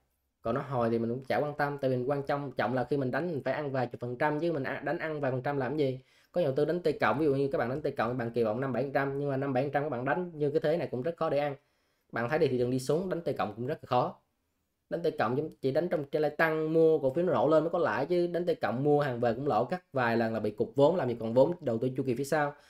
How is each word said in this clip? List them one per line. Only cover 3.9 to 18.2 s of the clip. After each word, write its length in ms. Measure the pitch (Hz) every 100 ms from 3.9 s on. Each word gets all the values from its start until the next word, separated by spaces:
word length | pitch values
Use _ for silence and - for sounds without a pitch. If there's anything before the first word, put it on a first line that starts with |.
| -
phần 180 | 123 123
trăm, 220 | 151 151
chứ 120 | 170
mình 100 | 151
ăn, 220 | 120 131
đánh 140 | 139 165
ăn 220 | 156 151
vài 100 | 135
phần 120 | 127
trăm 160 | 143 143
làm 180 | 123 151
gì. 240 | 135 131 - _ _
Có 80 | 180
nhà 40 |
đầu 100 | 151 135
tư 80 |
đánh 160 | 151 175
T 80 | 160 139
cộng, 180 | 110 123
ví 80 | 156
dụ 80 |
như 140 | 135 139
các 60 | 156
bạn 100 | 120
đánh 140 | 143
T 140 | 151 139
cộng, 220 | 113 123
bạn 120 | 117
kỳ 120 | 120
vọng 180 | 110 117
năm 120 | 135
bảy 100 | 117
phần 100 | 139
trăm, 260 | 139 139 139
nhưng 120 | 143
mà 60 | 131
năm 160 | 143
bảy 120 | 131
phần 80 | 143
trăm 100 | 143
các 60 | 147
bạn 160 | 120
đánh 260 | 135 160 175
như 160 | 156 147
cái 100 | 151
thế 160 | 151 170
này 120 | 139
cũng 120 | 123
rất 140 | 151 165
khó 140 | 160
để 80 | 143
ăn. 180 | 147 139 _ _ _ _ _
Bạn 160 | 113 120
thấy 100 | 156
đi 100 | 147
thị 100 | 123
trường 120 | 123
đi 80 | 127
xuống, 300 | 131 156 190
đánh 120 | 170
T 80 | 147 113
cộng 160 | 104
cũng 120 | 104 123
rất 120 | 160
là 40 | -
khó. 300 | 123 165 - _ _ _ _ _ _ -
Đánh 120 | 170
T 40 | 160 151
cộng 320 | 113 131 156 -
chỉ 100 | 131
đánh 180 | 147 180
trong 160 | 165
trên 180 | 139 156
lại 80 | 151
tăng, 420 | - 160 156 156
mua 260 | 160 160 156
cổ 140 | 131
phiếu 120 | 135
nó 80 | 180
nổ 160 | 120 131
lên 140 | 156
mới 80 | 160
có 80 | 180
lãi, 280 | 139 107 147
chứ 200 | 175